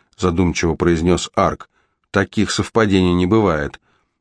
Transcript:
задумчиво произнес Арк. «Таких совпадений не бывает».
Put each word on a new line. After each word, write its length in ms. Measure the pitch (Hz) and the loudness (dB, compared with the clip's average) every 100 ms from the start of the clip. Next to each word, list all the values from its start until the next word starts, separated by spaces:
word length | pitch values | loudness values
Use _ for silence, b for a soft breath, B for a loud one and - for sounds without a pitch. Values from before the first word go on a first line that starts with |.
| _ - | _ -6
задумчиво 580 | 92 85 90 82 85 | -2 0 0 0 -2
произнес 560 | 76 85 82 87 85 - | 0 0 2 2 0 -2
Арк. 340 | - 90 - - _ _ _ _ | -2 -2 -4 -12 _ _ _ _
«Таких 400 | 101 95 - 95 | -4 -2 -2 -2
совпадений 600 | - 101 113 107 95 90 | -2 -2 0 2 2 2
не 140 | 87 90 | 2 2
бывает». 540 | 110 101 78 71 - _ _ _ _ | 2 2 0 -4 -10 _ _ _ _